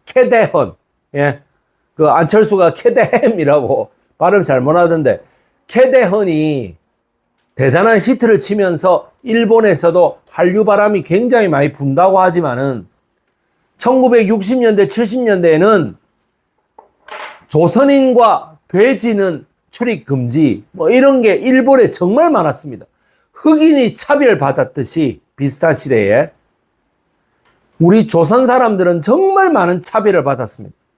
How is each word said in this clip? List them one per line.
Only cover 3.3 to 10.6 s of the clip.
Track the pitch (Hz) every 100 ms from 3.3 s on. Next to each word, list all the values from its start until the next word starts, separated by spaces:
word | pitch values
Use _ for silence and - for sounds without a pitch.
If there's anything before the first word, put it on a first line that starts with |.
| 208 147 147 123 139 104 _ _ -
발음 | 170 202
잘 | 160 131
못하던데, | 127 170 175 165 135 101 _ _ _ _ -
캐데헌이 | 233 262 262 208 208 196 156 156 143 104 80 _ _ _ _ _ _ _
대단한 | - 135 151 214 220
히트를 | 226 254 226 202
치면서 | - 208 190 165 185 175 - _
일본에서도 | - 226 226 226 214 160 170 170 160 - _
한류 | - 180 196